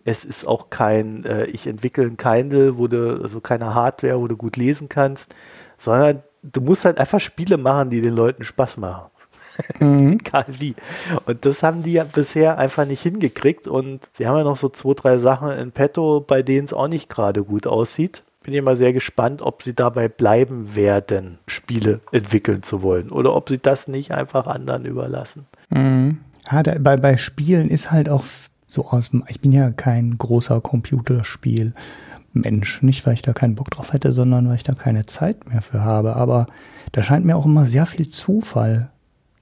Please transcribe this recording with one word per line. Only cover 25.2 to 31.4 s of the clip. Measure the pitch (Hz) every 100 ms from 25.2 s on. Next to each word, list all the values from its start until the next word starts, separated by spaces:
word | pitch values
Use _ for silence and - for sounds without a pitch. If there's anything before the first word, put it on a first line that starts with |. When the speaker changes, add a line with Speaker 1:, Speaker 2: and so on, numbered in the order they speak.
| 123 147 139 _ -
Speaker 2:
Mhm. | 131 135 131 135 156 - _ -
Ja, | 143
da, | 151 160
bei, | 139 135
bei | 139 127
Spielen | - - 151 180 156
ist | 151 -
halt | 160 143
auch | 143
f-, | - - - _ _
so | - -
aus | 123 117
dem, | 123 -
ich | -
bin | 139
ja | 139 131
kein | - 131 120 120 117
großer | 120 117 - 117
Computerspielmensch. | - 123 - 127 117 123 107 -